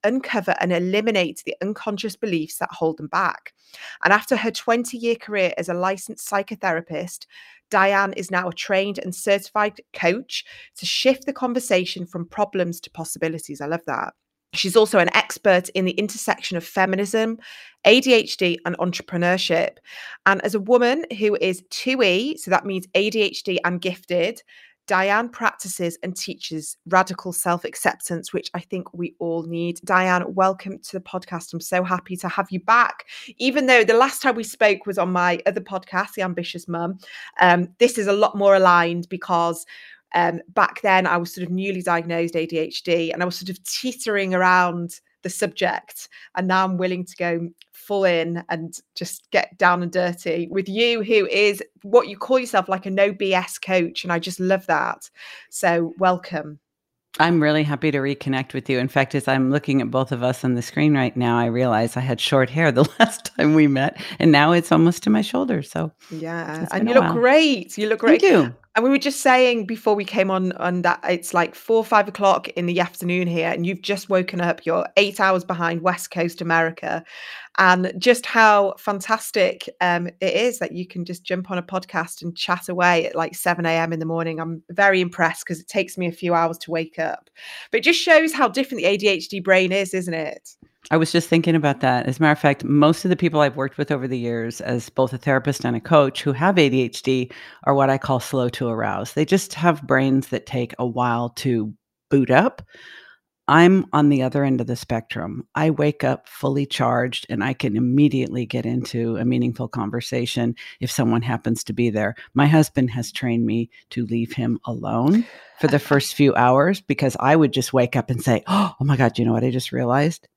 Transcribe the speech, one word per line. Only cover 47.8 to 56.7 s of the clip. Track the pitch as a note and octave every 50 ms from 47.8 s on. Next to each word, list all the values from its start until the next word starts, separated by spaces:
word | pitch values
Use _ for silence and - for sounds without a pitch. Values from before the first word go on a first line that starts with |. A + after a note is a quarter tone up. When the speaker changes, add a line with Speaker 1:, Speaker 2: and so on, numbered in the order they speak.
| - - G#3 G3+ F#3+
Speaker 1:
in | F#3 F3 E3 D#3+ E3+ E3+ E3+ E3+ -
and | F3 E3 E3 E3+ E3+ - _ _ _
just | - F3 - - - _ _
get | - G3 - - -
down | _ G3 F3+ F3+ F3+
and | F3 E3+
dirty | F3 F3+ F3+ F3 F3 F3 - F3+ D#3+ F3 E3+ E3+
with | - G3 F#3+ G3
you, | F#3+ G#3+ A#3 A#3+ A#3 A3+ G#3
who | G#3 A#3+ G#3+ F#3+
is | - - G3 G#3 G#3 G3+ F#3+ G#3 _ _ _
what | _ G3+ G3+ A#3+ -
you | F3+ G3+
call | G3 - - C4
yourself, | C4 B3 A#3 - G3+ F3 -
like, | F#3+ F#3+ F#3
a | G3
no | F#3+ F#3+ G3 G3+
B | G3+ G3 G#3 F#3+ F#3
S | F3+ F#3 - -
coach. | - - F#3+ F#3+ F#3 E3+ E3+ - - -
And | F#3 E3+
I | E3+
just | E3+ F#3 F3+ -
love | F#3 F#3 F#3+ F#3+ F#3+
that. | - E3 D3+ - - - - - - _ - - - - - - _
So | - - - F3+ E3+ E3+ E3+ E3 -
welcome. | - F#3+ F#3 F3+ F3 F3+ - F3+ D#3 D3+ D3+ D3+ D3 _ _